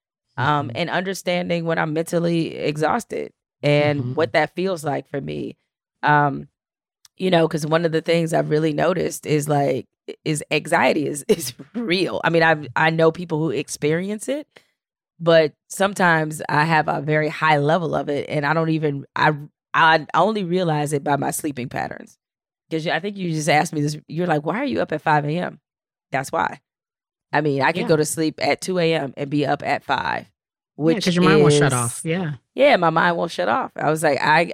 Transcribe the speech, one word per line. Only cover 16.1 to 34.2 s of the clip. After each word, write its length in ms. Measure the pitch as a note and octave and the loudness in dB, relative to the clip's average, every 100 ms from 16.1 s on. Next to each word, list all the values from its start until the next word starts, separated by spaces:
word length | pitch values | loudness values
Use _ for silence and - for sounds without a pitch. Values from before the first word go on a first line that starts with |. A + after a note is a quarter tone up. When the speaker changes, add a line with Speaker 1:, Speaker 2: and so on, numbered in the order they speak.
| D#3+ D#3 D3+ - | 4 0 -4 -2
Speaker 1:
I 160 | D3 D#3+ | 0 4
have 220 | D#3 D3+ | 2 2
a 140 | D3+ | -2
very 260 | D3 D3+ D3+ | 0 0 0
high 300 | - D#3 D3 | 0 2 4
level 380 | D3 F3 D3+ C#3+ | 4 2 0 -2
of 120 | D3 | -2
it 200 | C#3+ - | -4 -4
and 160 | D3+ C#3+ | -2 0
I 80 | |
don't 160 | D#3+ D#3+ | 0 0
even, 360 | D#3+ D3+ C#3 - - | 0 0 -4 -6 0
I, 180 | D3+ D3 D3+ _ _ | 0 0 -6 _ _
I 320 | D3 D#3+ D#3+ C#3+ | 2 4 4 2
only 300 | D3+ G3 G#3+ | 0 2 0
realize 500 | E3+ F#3 E3+ D3+ D3 | -2 0 0 0 0
it 100 | C#3+ | -2
by 120 | D3 C#3+ | 0 0
my 140 | C3+ | 0
sleeping 380 | - D#3 B2+ A#2+ | -4 -6 -6 -6
patterns. 480 | - - - - _ _ _ _ _ _ | -6 -8 -10 -18 _ _ _ _ _ _
'Cause 160 | D#3+ D#3 | -4 -2
you, 60 | |
I 80 | D#3 | -2
think 180 | G3+ G3+ | -4 -6
you 140 | F3 | -4
just 180 | D#3 D3+ | -2 2
asked 240 | D3 - | 2 2
me 80 | D3+ | -2
this, 160 | D3 D3+ - | -2 -4 -8
you're 200 | D#3 F3+ | -4 -2
like, 180 | D3+ D#3+ | 0 -2
"Why 140 | G#3+ | -4
are 60 | C#4 | -4
you 160 | A3 | -4
up 100 | F3 | -4
at 100 | D3+ | -4
five 220 | D#3+ D3+ D3 | 0 0 0
A 40 | E3+ | -4
M?" 220 | - - _ _ _ _ _ | -6 -10 _ _ _ _ _
That's 200 | - - | -6 -4
why. 280 | E3 - - _ _ _ _ _ _ _ | -4 -4 -6 _ _ _ _ _ _ _
I 80 | D3 | -2
mean, 200 | D3+ C#3 | 0 2
I 100 | C#3+ | 0
could 100 | F3 | 0
Speaker 2:
Yeah. 40 | - | 0
Speaker 1:
go 80 | D#3 | 2
to 80 | D3 | 0
sleep 340 | E3 D#3 - | -2 -4 -2
at 160 | C#3+ - | -2 -2
two 160 | - F3+ | -2 0
A 160 | E3 | 0
M 200 | D#3+ C3+ - | 0 -4 -8
and 120 | C#3 | -4
be 160 | D3 C#3+ | -2 -2
up 180 | D3 | -2
at 200 | - C#3 - | -4 -4 -4
five, 380 | C3 D2 A#1 | -4 -4 -6
Speaker 2:
Yeah, 40 | - _ _ _ _ - | -8 _ _ _ _ -2
Speaker 1:
which 300 | D#3 A3 F#3 | 0 2 0
Speaker 2:
'cause 100 | F3 | 2
your 80 | |
mind 180 | D#3 D3+ | 6 6
won't 120 | D3 | 6
shut 140 | D3 C#3+ | 6 4
Speaker 1:
is 60 | |
Speaker 2:
off. 280 | B2 A#2+ - | 2 -2 -6
Yeah. 300 | D#3+ F3+ D#3+ C3 _ - | -6 -4 -4 -8 _ 2
Speaker 1:
Yeah, 200 | C#4 G3+ | 4 4
my 120 | E3 | 4
mind 260 | E3 F3 F3 | 2 2 0
won't 140 | E3+ | -2
shut 160 | - F#3 | -2 -2
off. 220 | B3+ - - | -2 -4 -4
I 120 | D3 | -2
was 140 | D#3 | 0
like, 160 | D#3 C3+ | 0 2